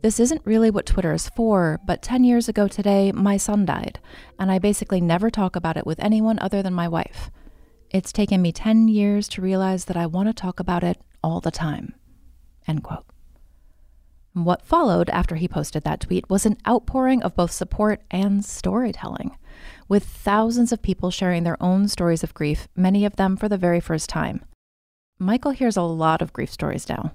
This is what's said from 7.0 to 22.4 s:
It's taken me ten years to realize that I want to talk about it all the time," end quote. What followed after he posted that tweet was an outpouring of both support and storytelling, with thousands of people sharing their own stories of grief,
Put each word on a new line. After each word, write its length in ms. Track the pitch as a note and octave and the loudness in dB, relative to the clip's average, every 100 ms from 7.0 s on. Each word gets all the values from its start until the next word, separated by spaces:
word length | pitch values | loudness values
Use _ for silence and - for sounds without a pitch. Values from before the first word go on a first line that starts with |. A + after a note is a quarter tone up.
| - - - - - - - _ _ | -4 -10 -14 -16 -20 -20 -20 _ _
It's 200 | F#3+ - | -4 -2
taken 320 | - G3+ F#3+ | -2 2 2
me 100 | F3 | 2
ten 360 | E3 A3 A3 A3 | 0 2 4 6
years 400 | G#3 G3+ G#3 G#3 | 4 2 0 -2
to 140 | - | -4
realize 420 | F#3 F#3+ F#3+ F#3 | -2 0 0 -2
that 120 | - F3+ | -4 -4
I 100 | E3+ | -2
want 220 | E3+ G#3 | 0 -2
to 40 | |
talk 260 | A3+ F3+ - | -2 -6 -6
about 240 | F#3 F3 | -2 0
it 180 | F3 F3 - - | 0 -2 -8 -6
all 180 | D#3+ E3+ | -4 -2
the 100 | E3+ | -4
time," 440 | - D#3+ - - - _ - - - - _ - | -4 -4 -6 -10 -18 _ -20 -20 -20 -20 _ -6
end 160 | D#3 | -6
quote. 220 | - - - - - - - _ - _ - _ _ _ _ | -6 -14 -14 -20 -20 -20 -20 _ -20 _ -20 _ _ _ _
What 320 | F3+ E3+ F3+ | -4 0 0
followed 460 | - E4 D4 F3 E3+ | 2 2 4 2 2
after 260 | - F3 E3 | 0 -2 -2
he 100 | E3+ | -4
posted 380 | - D3+ D#3 | -4 -4 -6
that 160 | D3+ D#3 | -4 -6
tweet 280 | - F3+ - | -2 -4 0
was 160 | F#3+ G#3+ | 0 2
an 100 | G#3 - | 0 0
outpouring 560 | A#3+ - C4 C4 C4 | 0 0 0 2 2
of 140 | - - | 0 0
both 160 | F3 | -2
support 480 | - F#3+ - G#3+ G3+ - | -2 -6 0 0 0 -4
and 320 | F3+ G3+ G3+ | -2 0 0
storytelling, 920 | G3+ - F#3 G3 B3 - - - - - - - - - - | -2 -4 -2 0 -2 -6 -10 -8 -10 -12 -20 -20 -20 -20 0
with 160 | G3+ | 0
thousands 680 | - - - G3+ A3+ A#3+ A#3 | 0 -6 0 2 2 2 2
of 80 | A#3 | 2
people 300 | - F#3 F#3 | -2 -2 -2
sharing 340 | F3+ F#3 F3 | -2 0 0
their 180 | E3+ - | 0 0
own 240 | F3+ F#3 G3+ | 2 2 2
stories 380 | - F3 E3 | 0 0 0
of 80 | - | -2
grief, 340 | - | -4